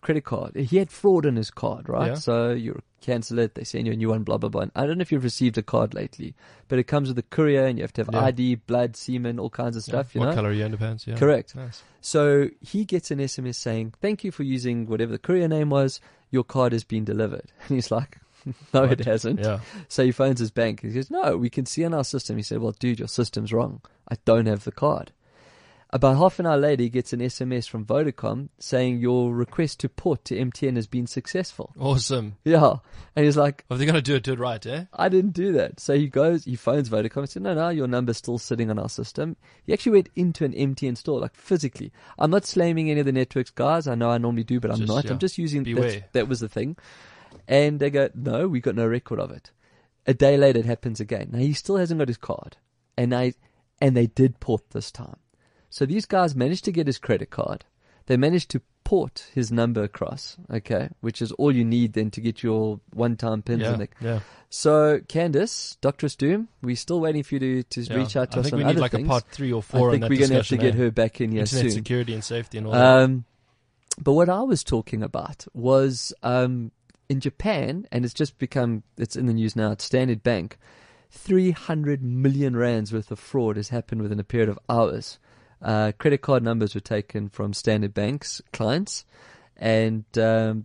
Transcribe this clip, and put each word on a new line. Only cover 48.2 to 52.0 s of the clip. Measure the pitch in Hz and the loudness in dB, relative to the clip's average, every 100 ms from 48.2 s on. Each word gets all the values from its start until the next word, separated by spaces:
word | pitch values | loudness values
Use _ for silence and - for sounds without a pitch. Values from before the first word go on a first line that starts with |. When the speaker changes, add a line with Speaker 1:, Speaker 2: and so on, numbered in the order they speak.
| 135 117 190 | -4 -2 0
Speaker 1:
we | 135 | 0
got | 113 98 | -2 0
no | 113 | 0
record | 120 - 107 | 0 -4 -6
of | 90 | -6
it." | - - _ _ _ _ _ - | -10 -20 _ _ _ _ _ -2
A | |
day | 131 139 143 | 4 6 8
later, | 139 120 | 6 4
it | 113 | 0
happens | 117 123 110 | -2 -4 -8
again. | 104 107 90 | -6 -6 -4
Now, | 117 | -2
he | 135 | 0
still | 143 - 196 | 0 0 0
hasn't | 175 | 2
got | 160 | 0